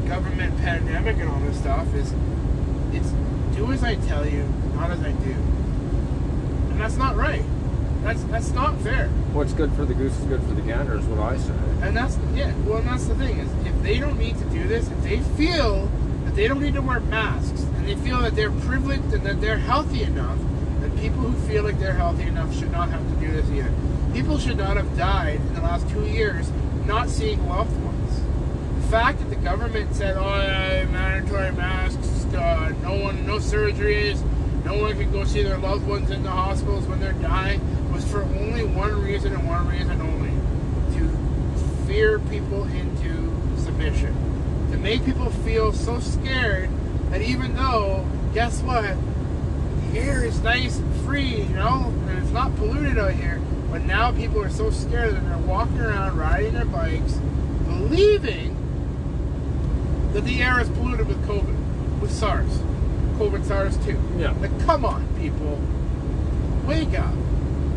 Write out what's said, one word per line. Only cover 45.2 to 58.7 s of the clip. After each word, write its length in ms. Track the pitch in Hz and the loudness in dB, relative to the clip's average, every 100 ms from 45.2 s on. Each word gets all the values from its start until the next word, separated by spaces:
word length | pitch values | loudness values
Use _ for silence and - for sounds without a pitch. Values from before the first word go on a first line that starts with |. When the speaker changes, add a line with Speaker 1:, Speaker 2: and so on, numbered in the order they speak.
| 220 | 0
Speaker 1:
feel 420 | - 220 220 214 | 0 0 2 2
so 260 | - - 240 | 0 -2 -2
scared 680 | - - - 247 226 185 - - - - - | -2 -2 -2 0 0 0 0 -2 -2 -2 -2
that 100 | 190 | 0
even 340 | 233 254 - | 0 0 -2
though, 520 | - 214 214 196 190 - - - | 0 2 2 2 0 -2 -2 -2
guess 300 | 208 233 - | 0 0 0
what, 340 | 262 240 202 180 - - - - - - - - - | 0 0 0 -2 -2 -2 -2 -4 -2 -2 -2 -2 -2
the 60 | - | 0
air 260 | 269 233 | 0 2
is 160 | 233 - | 2 2
nice 360 | - 247 247 - | 2 2 0 0
and 160 | - - | 0 0
free, 400 | - 285 269 220 | 0 0 0 0
you 60 | - | 0
know, 380 | - 220 269 - - - | 0 2 2 2 0 -2
and 100 | - | 0
it's 120 | - | 0
not 240 | 214 - - | 0 0 0
polluted 420 | 220 302 285 - | 0 2 2 2
out 140 | 285 | 2
here, 300 | 269 - - - - - | 0 0 -2 -2 -2 -2
but 120 | - | -2
now 260 | - 202 233 | 0 2 2
people 280 | 233 240 220 | 2 0 0
are 60 | 196 | 0
so 220 | - 220 | 0 0
scared 440 | - - 240 233 | 0 0 0 2
that 80 | - - | 0 0
they're 80 | - | 0
walking 400 | - 190 233 - | 0 2 2 0
around 380 | 226 202 196 - | 0 0 0 0
riding 380 | - - 427 | 2 2 2
their 100 | - | 0
bikes, 540 | - 659 659 - - - - - - - - | 0 0 0 0 0 0 0 0 -2 0 0
believing 880 | - - 339 415 403 - - - - - | 0 2 6 6 6 0 -4 -4 -4 -4